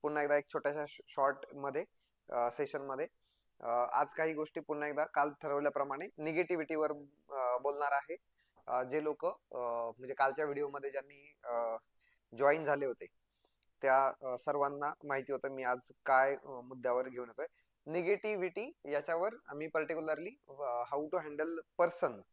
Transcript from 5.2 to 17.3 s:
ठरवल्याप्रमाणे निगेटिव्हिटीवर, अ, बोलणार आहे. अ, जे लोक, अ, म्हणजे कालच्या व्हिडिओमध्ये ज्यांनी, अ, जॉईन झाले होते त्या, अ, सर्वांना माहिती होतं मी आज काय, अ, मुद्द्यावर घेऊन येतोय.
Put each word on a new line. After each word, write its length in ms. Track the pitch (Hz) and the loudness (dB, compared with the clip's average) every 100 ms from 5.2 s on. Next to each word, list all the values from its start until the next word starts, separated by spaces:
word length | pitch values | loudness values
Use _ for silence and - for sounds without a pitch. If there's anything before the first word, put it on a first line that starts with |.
| 147 143 | 2 0
ठरवल्याप्रमाणे 640 | 151 143 147 139 139 143 180 - | -2 2 2 0 -2 -4 -8 -6
निगेटिव्हिटीवर, 720 | 151 160 170 175 151 160 151 147 143 _ _ | -2 0 0 0 0 0 0 -2 -10 _ _
अ, 280 | 139 123 123 | -2 0 2
बोलणार 340 | 135 143 143 | 0 0 2
आहे. 240 | 139 - 170 _ _ _ _ - | 2 -2 -10 _ _ _ _ -2
अ, 160 | 123 | -2
जे 200 | 131 147 | 2 0
लोक, 220 | 151 147 170 | 0 -2 -4
अ, 320 | 226 _ - 120 117 117 117 | -4 _ -4 -2 -2 -4 -6
म्हणजे 160 | 127 | -10
कालच्या 320 | 135 135 139 151 | 2 4 4 -2
व्हिडिओमध्ये 460 | 143 147 139 139 | 0 -2 -4 -4
ज्यांनी, 420 | 135 139 143 143 147 | -6 -8 -20 -20 _
अ, 340 | 123 117 117 113 _ _ _ _ _ 117 | -4 -2 -2 -4 _ _ _ _ _ 2
जॉईन 280 | 139 156 151 | 4 4 2
झाले 200 | 143 139 | 0 0
होते 200 | 117 90 _ _ _ _ _ _ _ | -4 -12 _ _ _ _ _ _ _
त्या, 260 | 135 131 135 | 4 6 6
अ, 300 | - 131 123 | 0 -6 -4
सर्वांना 560 | - 143 139 143 143 - | 0 2 2 0 -4 -6
माहिती 280 | 147 135 135 | -4 -4 -2
होतं 180 | 135 143 | -4 -4
मी 140 | 135 | -2
आज 280 | 127 123 - - - | 0 0 -4 -10 6
काय, 300 | 131 135 139 | 6 8 2
अ, 120 | 143 | -6
मुद्द्यावर 640 | 131 123 131 123 123 131 | -12 -12 -4 2 2 0
घेऊन 180 | 123 | -6
येतोय. 180 | 123 | -10